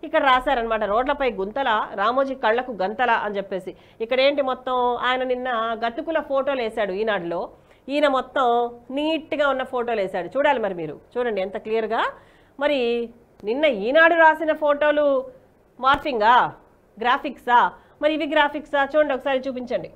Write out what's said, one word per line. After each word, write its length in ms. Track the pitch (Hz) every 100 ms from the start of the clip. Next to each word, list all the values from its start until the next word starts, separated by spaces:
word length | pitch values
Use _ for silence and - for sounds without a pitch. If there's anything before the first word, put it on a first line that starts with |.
| 311
ఇక్కడ 120 | 311 277
రాశారనమాట, 520 | 254 254 262 226 220 214
రోడ్లపై 380 | 208 262 285 262 196
గుంతల, 300 | 196 214 269 214 240 208
రామోజీ 360 | 202 254 269 262 220
కళ్లకు 300 | 233 254 208
గంతల 300 | 185 220 247 226 214
అని 100 | 202
చెప్పేసి. 340 | 196 190 180 - - _
ఇక్కడ 160 | 226 254 269
ఏంటి 160 | 285 262
మొత్తం, 260 | 247 262 254 247 240 247
ఆయన 160 | 254 254
నిన్న 160 | 247 254 240 226 226 233
గతుకుల 360 | 233 311 320 311
ఫోటోలు 300 | 269 269 269 220
వేశాడు 260 | 226 202 185
ఈనాడులో, 400 | 220 202 170 170 226 - _ _ -
ఈయన 140 | 285 294 262
మొత్తం 320 | 254 294 254 233 240 240 - 262
నీట్గా 500 | 302 320 311 294 285
ఉన్న 120 | 269 -
ఫోటోలు 280 | 247 233 226
వేశాడు. 260 | 185 190 175
చూడాలి 260 | 262 294 269
మరి 120 | 208 175
మీరు, 160 | 156 139 -
చూడండి 260 | 240 247 202 190
ఎంత 120 | 208
క్లియర్గా. 380 | 214 220 220 226 453 554 - _ _ -
మరి 180 | 285 285 240 233 233 - _ _ 202
నిన్న 180 | 254 311 220 208
ఈనాడు 300 | 294 330 339
రాసిన 300 | 320 311 320 311
ఫోటోలు 420 | 302 294 302 294 294 269 262 - _ _ _ _
మార్ఫింగా, 540 | 262 285 311 247 214 247 170 - _ _ _ -
గ్రాఫిక్సా? 640 | 220 269 - - - 240 185 - _ _
మరి 100 | 294 311
ఇవి 100 | 311
గ్రాఫిక్సా? 500 | 311 294 294 - 285 277
చూడండి 240 | 302 302 262
ఒకసారి 260 | 277 269 269
చూపించండి 420 | 247 240 220 165